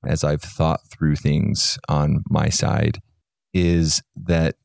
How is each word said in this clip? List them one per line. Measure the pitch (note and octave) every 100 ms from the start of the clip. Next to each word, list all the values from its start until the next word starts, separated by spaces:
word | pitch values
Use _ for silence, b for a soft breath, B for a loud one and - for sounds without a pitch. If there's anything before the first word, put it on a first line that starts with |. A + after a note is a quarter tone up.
| -
as | D#2+
I've | D2 D2+
thought | - - D#2+ D#2 _
through | - D#2 D2
things | D2 D2 C#2+ - - - -
on | D2 D2 - -
my | D#2 D2+
side | - - C#2+ D2+ - - _ _ _ _
is | F#2 F2 E2+ D#2+ D2 -
that | - F2 E2+ D#2+ -